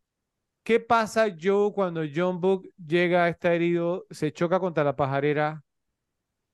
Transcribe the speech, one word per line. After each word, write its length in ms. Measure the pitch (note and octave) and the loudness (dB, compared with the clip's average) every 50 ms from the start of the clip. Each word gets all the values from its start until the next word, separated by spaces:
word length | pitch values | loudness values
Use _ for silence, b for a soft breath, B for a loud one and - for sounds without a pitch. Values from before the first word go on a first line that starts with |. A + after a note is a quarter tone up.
| _ _ _ _ _ _ _ _ _ _ _ _ - | _ _ _ _ _ _ _ _ _ _ _ _ -2
¿Qué 160 | - A3+ A#3 | 0 0 0
pasa, 460 | A3+ - A#3 A3+ A3 G3 - A3+ A3 G#3+ F3+ D#3 | 2 2 2 2 2 0 0 0 0 0 0 -2
Joe, 320 | D#3+ G3 G3 G3+ G#3 G#3 - | 0 2 2 2 2 0 0
cuando 300 | G3 G3 F3+ E3+ E3 D#3+ D3+ C#3 | -2 -2 -2 -2 -4 -6 -4 -2
John 280 | D#3+ F3+ F#3 F3+ F3 | -2 -2 0 -2 0
Book 280 | E3+ F#3+ G3 F#3 F#3+ - _ - E3+ | 0 0 0 0 -4 -12 _ -16 -6
llega, 440 | D3 D#3+ F3 F3+ F3 F3 F3 E3+ E3+ | 0 2 2 2 4 4 2 2 2
está 240 | E3 - - F3 E3+ | 0 0 0 0 2
herido, 520 | E3+ E3+ F3 F3 E3+ E3+ E3+ F3 F#3+ - - | 2 2 0 0 0 0 -2 -4 -4 -8 -12
se 220 | E3 - D#3 D3+ - | -8 -6 -6 -4 -2
choca 260 | - F3 E3 F3+ F3+ | -2 -2 0 0 0
contra 240 | F#3 F3+ D#3 D#3+ D3 | 0 -2 -2 0 0
la 120 | C#3+ C3+ | 0 0
pajarera, 680 | - C#3+ C3 C#3 C#3 C#3 D3 D3 D3 D3+ D3+ D#3 D#3 - _ _ _ _ _ _ _ _ _ _ _ _ _ _ _ _ _ | 0 -2 -2 0 0 0 0 0 0 -2 -2 -4 -8 -16 _ _ _ _ _ _ _ _ _ _ _ _ _ _ _ _ _